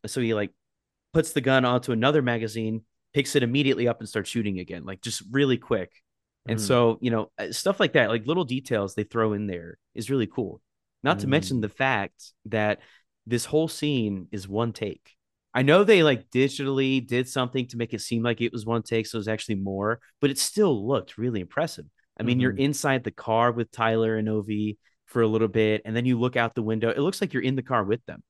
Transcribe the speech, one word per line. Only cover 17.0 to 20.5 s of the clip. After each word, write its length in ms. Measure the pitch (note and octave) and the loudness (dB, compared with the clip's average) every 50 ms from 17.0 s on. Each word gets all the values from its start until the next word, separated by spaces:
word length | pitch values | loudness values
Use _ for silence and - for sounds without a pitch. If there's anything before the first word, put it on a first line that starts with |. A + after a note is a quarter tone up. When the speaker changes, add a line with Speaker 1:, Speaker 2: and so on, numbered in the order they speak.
| A#2+ | -2
Speaker 1:
did 220 | - A#2+ B2 C3 | 0 -2 -2 -2
something 400 | B2+ - C3+ B2+ A#2+ - C3 B2 | -2 -2 -2 -2 -2 -2 -4 -4
to 100 | B2 - | -4 -4
make 160 | A#2 A#2 A2+ - | -6 -6 -4 -4
it 60 | G#2+ | -8
seem 220 | - - A#2+ A2+ A2+ | -4 -2 -2 0 0
like 160 | A#2+ A#2 - | 0 0 0
it 140 | A#2 A#2 - | -2 -2 -2
was 120 | A#2+ G#2+ | -6 -4
one 180 | A2 A#2 A#2 G#2+ | -2 -2 -2 0
take, 220 | - A#2 A2+ A2 | 0 -2 -2 -2
so 120 | - - | -2 -6
it 20 | A2+ | -6
was 80 | G2 | -4
actually 280 | A2 A2 G#2+ - - G#2+ | -4 -4 -4 -4 -4 -4
more, 440 | F#2+ G2 G2 G2 G2 G2+ G#2+ A#2 A#2+ _ _ _ _ | -4 -2 -4 -4 -2 -2 -2 -2 -4 _ _ _ _
but 80 | C#3+ C#3 | -2 0
it 80 | C#3 | 0
still 500 | - - - | 0 -4 -2